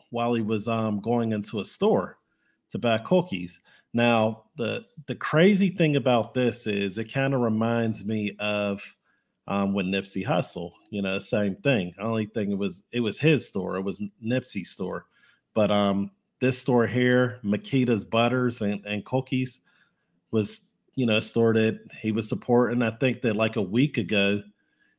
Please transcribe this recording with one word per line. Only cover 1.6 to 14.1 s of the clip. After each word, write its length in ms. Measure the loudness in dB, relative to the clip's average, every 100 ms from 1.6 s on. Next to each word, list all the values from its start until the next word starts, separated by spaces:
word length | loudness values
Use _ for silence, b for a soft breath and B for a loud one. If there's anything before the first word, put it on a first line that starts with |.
a 40 |
store 540 | -6 -2 2 2 0 -8 _ _ _ _ _
to 80 | -4
buy 200 | 0 0
cookies. 640 | 2 2 2 -4 -8 -14 _ b b
Now, 520 | 2 4 4 2 -2 _ -8
the, 280 | -6 -6 -10 -16 -10
the 80 |
crazy 560 | -8 0 4 6 6 2
thing 260 | 2 2 2
about 380 | 2 2 2
this 320 | 0 0 0 -2
is 320 | -2 -2 -4
it 100 | -6
kinda 300 | -2 0 0
reminds 680 | 0 0 0 0 0 -2
me 320 | -4 -4 -4 -4
of, 440 | -4 -2 -2 -4 -10 -20 _ _ _ _ -6
um, 240 | -2 0
with 140 | 0 -2
Nipsey 400 | -2 -4 -6 -2
Hussle, 460 | 0 -2 -6 -10 -12 -10
you 100 | -6
know, 200 | -4 -4
same 340 | -2 0 0 -2
thing. 380 | 0 0 -2 -6
Only 260 | -4 -4 -4
thing 240 | -4 -2
it 80 | -2
was, 240 | -4 -6 _
it 80 | -4
was 200 | -4 0
his 260 | 2 2 0
store. 300 | -6 -4 -4
It 60 |
was 200 | -4 -6 -8